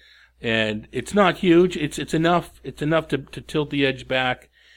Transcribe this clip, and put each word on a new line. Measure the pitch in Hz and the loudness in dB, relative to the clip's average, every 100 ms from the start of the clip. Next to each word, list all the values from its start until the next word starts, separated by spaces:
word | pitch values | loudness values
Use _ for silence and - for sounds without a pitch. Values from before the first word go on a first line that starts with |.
| _ - _ _ | _ -20 _ _
And | 117 113 110 107 - | -2 0 0 -2 -6
it's | 131 - | -10 -2
not | 202 185 - | 2 2 2
huge. | 185 165 180 180 | 4 6 4 0
It's, | 147 - | -6 -6
it's | 143 | -4
enough, | 165 165 175 - - | 0 2 2 -2 -12
it's | 139 - | -16 -6
enough | 151 160 160 | 0 0 0
to, | 139 | -4
to | 135 - | -6 -16
tilt | - 156 147 | -6 -4 -2
the | 143 135 | 0 0
edge | 127 120 | 0 -2
back, | 131 127 127 - _ _ | -2 0 -2 -8 _ _